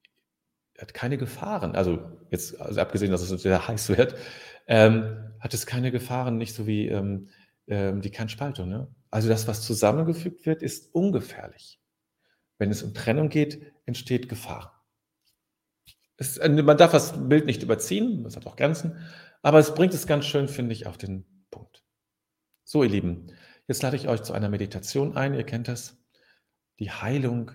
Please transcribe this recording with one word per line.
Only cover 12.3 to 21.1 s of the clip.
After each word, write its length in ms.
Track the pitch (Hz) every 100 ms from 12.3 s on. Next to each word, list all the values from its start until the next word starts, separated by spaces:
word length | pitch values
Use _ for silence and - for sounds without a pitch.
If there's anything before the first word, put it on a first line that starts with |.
| _ _ -
Wenn 140 | 104
es 120 | 107
um 100 | 107
Trennung 360 | - 117 139 151
geht, 320 | 151 147 - - _ -
entsteht 440 | 123 - 123 123
Gefahr. 560 | 110 - - - _ _ _ _ _ _ _ _ _ _ _ _ _ _ -
Es, 200 | 131 -
äh, 120 | 160
man 280 | 147 147 147
darf 140 | 170
das 360 | 147 - - 131
Bild 160 | 151 147
nicht 180 | 117
überziehen, 600 | - 110 - 196 240 175
das 120 | 113 -
hat 100 | -
auch 100 | -
Grenzen, 420 | 147 165 165 - - - - _
aber 180 | 143 156
es 140 | 147
bringt 200 | - 185
es 140 | 180 -
ganz 180 | 143 -
schön, 220 | 143 139
finde 260 | 135 120
ich, 140 | 110 101
auf 100 | -
den 280 | 98